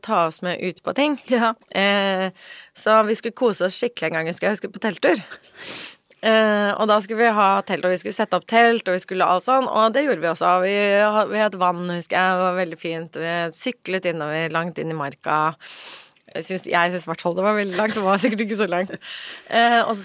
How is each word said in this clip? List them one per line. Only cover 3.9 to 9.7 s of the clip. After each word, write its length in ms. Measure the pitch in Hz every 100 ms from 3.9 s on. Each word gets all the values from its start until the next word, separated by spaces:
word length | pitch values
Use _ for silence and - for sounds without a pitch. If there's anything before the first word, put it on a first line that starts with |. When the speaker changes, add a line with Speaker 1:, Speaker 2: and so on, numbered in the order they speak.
| - 160
Speaker 1:
en 20 |
gang, 140 | 160 160
husker 200 | 175 185
jeg, 100 | 208
husker 100 | -
på 80 | 202
telttur. 420 | 226 170 302 277 - - _ - - - - - _ -
Eh, 520 | 220 220 214 208 202 -
og 80 | 214
da 140 | 214
skulle 240 | 196 220
vi 80 | 233
ha 300 | 214 196 196
telt, 200 | 196 180
og 60 | 180
vi 60 | 180
skulle 160 | 208
sette 220 | 202 214 180
opp 80 | -
telt, 400 | 226 233 233 196
og 60 |
vi 60 | 185
skulle 240 | - 185
alt 180 | 175 180
sånn, 220 | 214 262
og 280 | 254